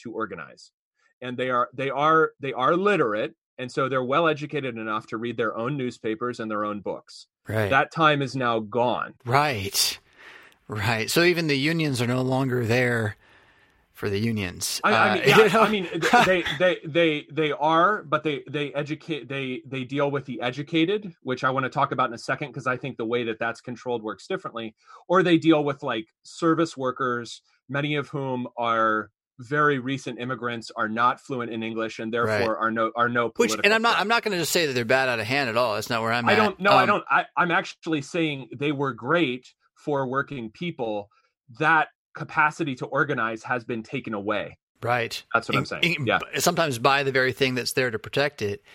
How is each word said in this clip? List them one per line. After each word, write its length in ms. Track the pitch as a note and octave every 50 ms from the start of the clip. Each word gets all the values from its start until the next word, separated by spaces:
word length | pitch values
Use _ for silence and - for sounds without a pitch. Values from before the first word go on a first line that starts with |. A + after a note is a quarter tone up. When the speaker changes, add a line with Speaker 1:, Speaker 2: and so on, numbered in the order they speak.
Speaker 1:
to 100 | - A#2
organize. 600 | - A2+ A2+ F#2 F#2+ E2 C#2+ C2 A#1+ - - _ _ _ _ _ _ _ _ _ _ _
And 160 | B2 B2+ B2
they 140 | B2 B2+ B2+
are, 180 | B2+ A#2+ B2 - B2+
they 160 | B2 C3 C#3
are, 420 | B2+ C#3 D3 D#3 D#3+ D#3+ D#3 D3+ - _
they 140 | C3 C3+ A#2+
are 200 | A#2+ B2+ D3 F3
literate, 600 | F3+ G3 G#3 G3+ E3 C3+ A2 G#2 G#2+ C3+ D#3+ - _ _ _ _ -
and 120 | B2+ B2
so 180 | - D3+ C3+ B2+
they're 120 | C3+ C3 B2+
well 240 | A#2+ C3+ D#3+ E3+ D#3
educated 480 | D3+ C#3 D3 C#3 D3+ C#3+ C3+ B2+ A#2 A2+
enough 280 | A2 A2 G#2+ A2 - -
to 100 | A#2+ A2
read 180 | A#2+ A#2+ A2+
their 180 | A2+ A#2 G#2+ -
own 200 | A2 A#2 B2+ D3
newspapers 640 | C#3 B2 B2 A#2+ - - A2 A2 A2 A#2+ B2 A#2+ -
and 100 | A2+ A2
their 140 | G#2+ G#2 G#2
own 160 | G#2 G#2 G2+
books. 460 | F#2 G2 E2 - - - - - - _ _ _ _
Speaker 2:
Right. 220 | - G#2+ A2 G#2 G2
Speaker 1:
That 240 | C#3 C3+ D3+ -
time 300 | - E3 D#3+ D3+ D3 C#3
is 120 | C#3 A#2+ A#2+
now 260 | C3+ B2 A#2+ A#2 A2+
gone. 520 | A2 G#2 A#2 A#2 A#2+ B2 G#2 D#2+ - - - _ _
Speaker 2:
Right. 720 | A#2+ B2+ C#3+ D3 D3+ A#2 G#2 F#2+ G2 - - - - - - _ _ _ - - - - - - - _ _ _ -
Right. 420 | G#2 G#2 G2 B2 A#2 A2 A2 G#2+
So 120 | - E3
even 240 | E3+ F3+ F3 E3+ E3 D3+
the 100 | C#3+ C3
unions 420 | C#3 D#3 E3 E3 D#3 D3 C3 A2+
are 60 | B2
no 160 | A#2 B2+ B2+
longer 420 | B2+ C3 C3 C3 C#3 C3 B2 B2 A#2
there 520 | G#2+ A#2+ B2+ B2 A#2+ A#2+ A#2 A2 G#2 - - _ _ _ _ _ _ _ _ _ _ _ _ _ _
for 180 | _ - - G#2
the 80 | G2 G2+
unions. 600 | A2+ A#2 A2 G#2+ F#2+ F2 F2 F#2 - - - - -
Speaker 1:
I, 80 | G3+
I 160 | A3 A3 - -
Speaker 2:
Uh, 60 | -
Speaker 1:
mean, 80 | F3
Speaker 2:
<laughs> 20 | -
you 40 | G3+
Speaker 1:
yeah, 160 | G3+ G#3+ A3 F#3+ F#3
Speaker 2:
know? 60 | A3+
Speaker 1:
I 60 | G#3+ G#3
mean, 160 | G#3+ G3 F3 D#3+
th-, 380 | - E3 - - - A#3+ A3
they, 180 | F#3 F#3 F3 - - D3+ C#3
they, 200 | F3+ F3+ D#3+ - -
they, 420 | D#3+ C#3 E3+ E3+ D#3+ D3+ D3 - -
they 200 | C#3+ D3+ D#3 D3
are, 500 | C3+ C3 D3 D#3+ D#3+ E3 F3 G3+ G#3+ F#3+
but 220 | E3 C#3+ D3+ D3 D3
they, 180 | D#3 C#3+ B2+ -
they 240 | C#3+ C3 D3 D3 C3+ C3
educate, 520 | C#3+ C#3+ C3+ D3+ D3 - E3+ D#3 C3+ A#2+
they, 360 | B2 C3+ C#3 C3+ B2+ B2+ - -
they 180 | B2+ C3+ C3 B2+
deal 260 | B2 C#3 C#3+ C#3+ C#3+
with 160 | C#3 C3+ C#3
the 160 | C#3 A#2 -
educated, 720 | A#2+ B2+ B2+ C#3+ C#3+ - E3+ D#3+ E3 F3 G#3 G#3+ G#3+ F3+ - _
which 220 | - B2+ B2+ B2 C3
I 40 | C3
wanna 220 | C3 C3 C3 A#2+
talk 220 | - C#3+ C#3+ -
about 180 | C#3+ C3+ C3 B2
in 40 | A#2
a 40 | A2
second, 340 | - - C3+ - D3+ C3
'cause 140 | A2+ C#3+ -
I 100 | C3 B2+
think 220 | B2 - C3 A#2 -
the 80 | A#2
way 180 | A2 A#2+ B2 A#2+
that 140 | A2+ A2 -
that's 240 | A#2+ A#2 A2 -
controlled 400 | - C3 A#2+ - - B2+ A#2+ A2+
works 240 | G#2+ G#2+ G2 - -
differently. 480 | - F#3+ - - - G2+ A2+ A2+ G#2+ - _ _ - - - - -
Or 140 | C3+ C#3+
they 160 | D3+ F3 E3+ D#3+
deal 260 | C3+ E3 D#3+ D3+ D3
with, 180 | C#3+ C3+ -
like, 260 | D3 C3 A#2 A2+ A2 - _ _ _
service 520 | - - - E3+ E3 D#3+ E3 E3 D#3+ -
workers, 640 | C3+ C3 B2+ B2 - C3+ B2 A#2+ A#2+ A#2 - - - _ _ _ _ _ -
many 240 | C3 C#3+ D3 D3 D3+
of 140 | D3 C#3 -
whom 400 | - C#3+ C3+ C3 B2+ B2 B2 - - A#2+
are 520 | A#2 A#2 A2+ A2+ A2+ A2 A2 G#2+ G#2 - _ _ _ _ _ -
very 400 | B2 A2 D3 D3+ D3+ D3 C#3+ C3
recent 400 | A#2+ C3 C#3 B2+ - C3+ A#2 A2
immigrants, 500 | A#2+ B2+ C3 A2 A#2+ A#2+ A#2 A#2 A2+ - -
are 140 | A#2 A2 G#2+
not 280 | A2 A#2 A#2+ B2 C#3 -
fluent 320 | - - C#3 B2 A#2 A2+
in 120 | A#2 A2+
English, 360 | A2+ A2+ A2+ A2+ A2+ A2 - -
and 140 | A#2 A2
Speaker 2:
Right. 140 | A#2 A#2 A#2 G#2+ G#2+ G#2
Speaker 1:
therefore 200 | A#2 A2 G#2+ -
are 120 | A2 A2+
no, 220 | A2 A#2 A2+ A2+ -
are 120 | A#2 A#2 A#2+
no 200 | A#2+ A#2+ A#2+ A2+
Speaker 2:
Which, 60 | - - A#3+ G#3+
Speaker 1:
political 80 | G#3+ G#3 G#3
Speaker 2:
and 80 | G3+
I'm 80 | A3 A3+
not, 120 | A3+ A#3
Speaker 1:
threat. 80 | F#3+ E3
Speaker 2:
I'm 60 | F#3 G#3
not 140 | A#3 A#3 -
gonna 120 | A3 F#3+
just 160 | F3 D#3 -
say 140 | - F3+ E3
that 80 | C#3+ B2+
they're 100 | B2 A#2
bad 240 | A2 B2+ C3 C3 B2+
out 120 | A#2+ A2+
of 60 | G#2+
hand 220 | A2 C3+ C#3+ C#3 A#2
at 80 | G#2+
all. 180 | A#2+ B2+ A2+ G#2
That's 140 | A2 - -
not 140 | B2 A2+
where 100 | A2+ A2+
I'm 160 | A2+ A#2+ A#2 -
Speaker 1:
I 40 |
Speaker 2:
at. 40 | G#3+
Speaker 1:
don't, 240 | A3 G#3+ G3+ F#3+ -
no, 100 | F#3 -
I 100 | C#3 C3
Speaker 2:
Um, 40 | B2+ G3+
Speaker 1:
don't. 160 | G#3 E3+ - -
I, 160 | C#3 F3+ D#3 - _
I'm 160 | D3 F3 E3+
actually 520 | E3 F#3+ - - - - - E3 D#3+ D3
saying 460 | C#3+ - - E3+ D#3+ D3+ C#3+ C3+ B2 - -
they 180 | A2+ C#3 D#3
were 200 | C#3+ C3+ C#3+ C3+
great 540 | A#2+ G#2 A2+ C3 E3 F3 D#3 B2+ B2 B2+ - - _ _ _ _ _
for 320 | _ - D3+ C#3+ C#3 C3+
working 440 | B2 C3 C3+ C3+ - C#3+ B2+ A2+ A2
people. 580 | - - F3 E3+ - - A#2+ A2 G#2+ G#2 G#2 - _ _ _ _ _ _ _ - A#2 -
That 280 | D#3 D#3 E3 D#3 D3 - _ _ _ _ -
capacity 600 | - D3 - - D#3+ D3+ D3+ - - E3 C#3+ B2+
to 100 | B2 C#3+
organize 560 | - C3 C#3 D#3 C#3 C#3 B2 A2+ A2+ A2+ A2
has 200 | - - B2 B2 A#2+
been 180 | - A#2+ A2+
taken 320 | G#2+ - - C3 - B2 G#2+
away. 420 | G2+ G2 G#2+ G#2+ G2 E2 - - _ _ _ _ _
Speaker 2:
Right. 400 | - A#2 B2 A#2+ A#2 A2+ - - - _ -
Speaker 1:
That's 140 | A2+ - -
what 60 | C3
I'm 60 | C3+
Speaker 2:
In-, 40 | -
Speaker 1:
saying. 160 | - - - -
Speaker 2:
in-, 220 | E3 E3+ D3 C3+
Speaker 1:
Yeah. 120 | G#2+ - - - - D3+ C#3+
Speaker 2:
sometimes 400 | - F3+ F3 E3 E3 D3+ B2 A2+
by 240 | B2 C#3 C#3 C#3+
the 100 | C#3 C3+
very 200 | B2+ C3+ B2+ B2+ B2
thing 200 | - C#3 C3 B2+
that's 160 | B2+ A#2 - -
there 160 | C3+ B2+ B2
to 80 | A2 G#2+
protect 420 | - - - C#3 C#3+ D3 - -
it. 220 | G#2+ G2+ - - _ -